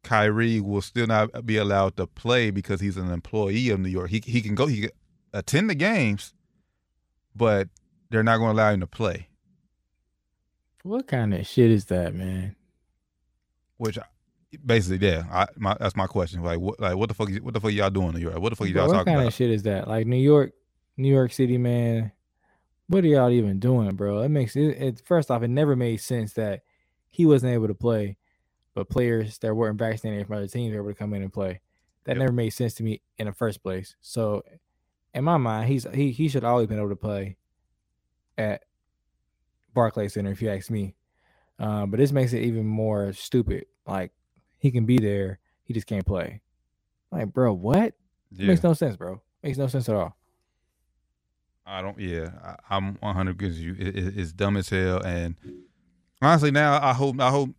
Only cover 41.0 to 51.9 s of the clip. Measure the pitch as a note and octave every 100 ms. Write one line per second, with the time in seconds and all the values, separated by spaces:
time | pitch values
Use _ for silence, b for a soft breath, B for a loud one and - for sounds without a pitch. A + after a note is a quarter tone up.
41 | _ _ _ _ _ - A2 G#2 G2+ A2
42 | C#3 C#3 B2+ A#2+ A#2+ A2+ G#2+ A2 A2 G#2
43 | G2 G2 - B2+ A2 F#2+ - _ - G2
44 | F2+ _ _ _ _ _ C#3 A#2+ A2 B2
45 | G#2+ G2+ F#2+ F#2 _ _ - A2+ - G2+
46 | F2+ F#2+ D#2+ G#2+ _ _ _ _ _ _
47 | _ F3+ G#2+ C3 B2+ F#2 G2+ E3 A3 _
48 | _ _ _ F2+ G3 F3 E3+ D#3 D3 F#2+
49 | F2 F#2+ _ _ D3+ C3 C3+ C3+ A#2 G#2
50 | E2+ - _ _ _ _ _ _ _ _
51 | _ _ _ _ _ _ F#2 F#2+ F#2+